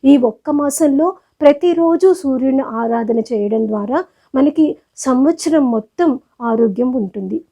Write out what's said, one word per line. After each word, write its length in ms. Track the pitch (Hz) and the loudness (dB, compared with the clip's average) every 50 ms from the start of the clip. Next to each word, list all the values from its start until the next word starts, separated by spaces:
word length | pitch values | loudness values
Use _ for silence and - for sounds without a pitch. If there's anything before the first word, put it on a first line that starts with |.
| - | 6
ఈ 120 | 269 285 | 4 4
ఒక్క 320 | 277 240 226 214 _ _ 302 | 4 4 0 -4 _ _ -4
మాసంలో 640 | 294 294 285 285 277 - 330 294 269 269 320 370 370 - _ _ _ _ | -2 -2 -2 -2 -2 0 0 2 2 2 0 0 -2 -6 _ _ _ _
ప్రతిరోజు 720 | 311 285 294 285 - 349 339 330 330 330 330 339 370 381 359 | 4 4 4 4 0 0 0 2 2 2 2 4 4 2 2
సూర్యుని 480 | 359 - 277 262 254 254 269 262 262 | 2 -2 -4 -2 0 0 0 0 -2
ఆరాధన 580 | 262 - 220 226 233 226 233 233 226 214 233 233 | -2 -4 -6 -6 -4 -2 -2 -2 -2 -2 -2 -2
చేయడం 480 | 220 - 240 214 202 208 220 220 226 | -2 -2 -4 -2 -2 0 0 -2 -2
ద్వారా 360 | 214 214 208 202 202 254 330 359 _ _ _ _ _ - | -2 -4 -4 -4 -2 -4 -4 -4 _ _ _ _ _ -2
మనకి 420 | 269 277 302 302 320 311 294 - - _ _ _ | 0 0 0 2 2 0 0 0 -8 _ _ _
సంవత్సరం 760 | - - 269 254 254 269 302 339 330 - 330 302 311 277 247 | -8 -2 -2 0 2 2 2 0 0 -2 0 2 2 2 2
మొత్తం 480 | 233 220 220 _ _ - 349 339 254 262 _ _ _ _ | 0 -2 -6 _ _ -2 0 0 0 -2 _ _ _ _
ఆరోగ్యం 500 | 247 233 226 220 233 220 190 214 247 254 | -6 -4 0 0 0 0 0 -2 -4 -2
ఉంటుంది. 500 | 247 262 208 185 _ 214 190 190 208 339 330 _ | -2 -4 -6 -6 _ -10 -8 -8 -8 -8 -10 _